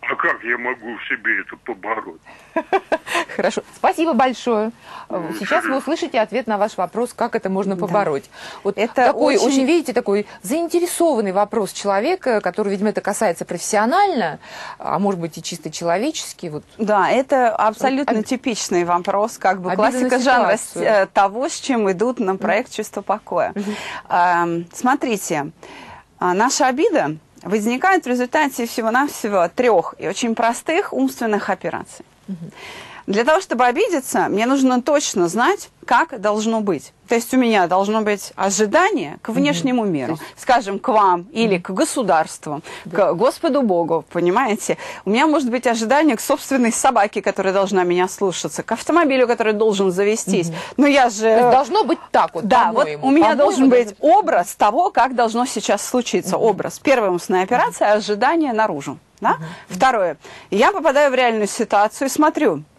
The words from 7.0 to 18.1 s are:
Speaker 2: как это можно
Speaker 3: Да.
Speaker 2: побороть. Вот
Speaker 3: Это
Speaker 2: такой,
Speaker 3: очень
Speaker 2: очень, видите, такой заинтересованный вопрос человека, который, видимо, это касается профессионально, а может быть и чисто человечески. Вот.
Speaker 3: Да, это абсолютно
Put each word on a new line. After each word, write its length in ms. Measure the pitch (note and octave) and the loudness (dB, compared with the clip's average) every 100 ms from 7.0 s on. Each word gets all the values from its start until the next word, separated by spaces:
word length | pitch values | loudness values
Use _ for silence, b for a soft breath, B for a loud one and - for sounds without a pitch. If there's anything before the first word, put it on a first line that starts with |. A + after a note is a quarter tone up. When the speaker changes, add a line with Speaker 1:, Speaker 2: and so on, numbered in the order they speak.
| A#3+ | -6
Speaker 2:
как 200 | - A#3 | -2 -4
это 140 | A3+ G3 | -2 -4
можно 240 | F#3+ G3 | -4 -2
Speaker 3:
Да. 120 | F#3+ F#3 | -4 0
Speaker 2:
побороть. 440 | G3 F#3+ C#3 - B B B | 0 0 -2 -6 B B B
Вот 140 | G3 G3+ | -6 -2
Speaker 3:
Это 160 | A3 | -2
Speaker 2:
такой, 420 | - A#3+ B3+ D4 B3 | 2 2 4 2 2
Speaker 3:
очень 100 | A#3 | 2
Speaker 2:
очень, 180 | C4+ | 2
видите, 280 | C4+ E4+ C#4 | 2 2 0
такой 340 | A#3 - G3+ G3+ B | -4 0 -2 -2 B
заинтересованный 920 | F3+ D4 E4+ E4+ F4 - E4+ B3+ G3+ | -4 -4 0 0 -2 0 2 2 0
вопрос 400 | F#3 G#3 A#3 F#3+ | 0 0 0 -4
человека, 680 | - G3+ G3 A#3+ F#4 - A3 | -4 -2 0 0 -2 0 0
который, 300 | F#3+ F3+ G#3 | 0 -4 -4
видимо, 200 | G3 G#3+ | -2 -2
это 100 | G3 | -2
касается 440 | F#3 G#3 G#3+ E3+ | -4 -2 -2 -2
профессионально, 920 | - F3 - G#3 A3 E4 G4+ D#4 E3+ D3+ B B B B | -6 -8 -2 0 2 2 2 2 -4 -6 B B B B
а 200 | - D#3+ | -4 -2
может 220 | G3+ F#3+ | 0 -2
быть 180 | E3 D#3+ | -6 -10
и 40 | |
чисто 280 | E3 F3 E3 | -12 -12 -12
человечески. 760 | D#3 E3+ E3+ C4 D#4 - - F3 | -8 -2 -2 -2 -6 -12 -12 -12
Вот. 160 | D3+ - _ | -12 -14 _
Speaker 3:
Да, 320 | G#3+ G#3 F3 | 0 2 2
это 440 | A3+ C4 C4+ A#3+ | 0 2 2 2
абсолютно 640 | - A3 G#3+ B3+ C4 C#4+ | 2 0 0 -2 -2 -2